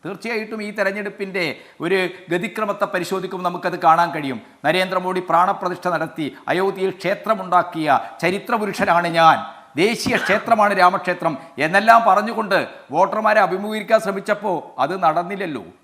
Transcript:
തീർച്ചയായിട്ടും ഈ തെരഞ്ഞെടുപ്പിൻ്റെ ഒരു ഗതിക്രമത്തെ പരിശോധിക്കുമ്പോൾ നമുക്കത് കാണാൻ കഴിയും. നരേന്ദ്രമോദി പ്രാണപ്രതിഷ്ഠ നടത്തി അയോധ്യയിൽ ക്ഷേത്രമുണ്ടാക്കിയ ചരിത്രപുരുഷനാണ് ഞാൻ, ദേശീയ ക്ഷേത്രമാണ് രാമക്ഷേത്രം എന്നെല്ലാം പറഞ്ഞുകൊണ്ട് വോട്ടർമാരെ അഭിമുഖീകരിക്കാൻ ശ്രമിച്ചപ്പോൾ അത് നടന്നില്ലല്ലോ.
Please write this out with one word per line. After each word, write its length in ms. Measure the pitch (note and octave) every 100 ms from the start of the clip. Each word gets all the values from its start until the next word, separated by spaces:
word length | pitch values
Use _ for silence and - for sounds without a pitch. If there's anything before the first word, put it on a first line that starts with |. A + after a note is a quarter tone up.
| D#3
തീർച്ചയായിട്ടും 580 | F#3 A3+ A#3 A3 A3
ഈ 80 | G#3
തെരഞ്ഞെടുപ്പിൻ്റെ 720 | G#3 G3 G3+ G#3 G3+ G3 F#3+ E3 A#2 - _
ഒരു 280 | D#3+ F#3+ F3+ - -
ഗതിക്രമത്തെ 540 | F3 A3 A3 G#3+ G3+ G3
പരിശോധിക്കുമ്പോൾ 640 | F#3+ F3 F#3+ F#3 F#3 F3+
നമുക്കത് 280 | F3 F3+ E3+ E3+
കാണാൻ 240 | D#3+ E3+ D#3+
കഴിയും. 260 | C#3 B2 - _ F3
നരേന്ദ്രമോദി 580 | E3+ F#3 F#3 F3+ F#3 F3+
പ്രാണപ്രതിഷ്ഠ 580 | E3 F3+ F#3+ F#3 F3 F3+
നടത്തി 480 | E3+ D#3 - D3 - -
അയോധ്യയിൽ 440 | D#3+ G3 F#3 F#3+ F#3
ക്ഷേത്രമുണ്ടാക്കിയ 1000 | - G3+ - G#3+ F#3 F3 F3 D#3+ D#3 B2+ - -
ചരിത്രപുരുഷനാണ് 840 | E3+ G3 - A#3 G#3 F3+ G3+ E3+ F3 E3
ഞാൻ, 180 | E3 C3 G#2 - - B2
ദേശീയ 340 | F#3+ A#3 - A3+
ക്ഷേത്രമാണ് 560 | - G3+ A3 A3+ G#3 G3
രാമക്ഷേത്രം 560 | F3+ F#3 - F3 E3+ C#3+ - -
എന്നെല്ലാം 460 | D3+ F#3+ G#3+ A#3 A3+
പറഞ്ഞുകൊണ്ട് 520 | G3 G#3 A3 G#3+ F#3 A#2+ - -
വോട്ടർമാരെ 480 | C#3 F#3+ G#3+ G#3+ G#3+ F#3
അഭിമുഖീകരിക്കാൻ 520 | F#3 G#3 G#3+ F#3 A3
ശ്രമിച്ചപ്പോൾ 840 | G3 G3 G3 G#3 G#3 E3+ - -
അത് 200 | C3+ F#3
നടന്നില്ലല്ലോ. 600 | E3+ D#3 F3 G3 F#3+ C3+ E2+ F#2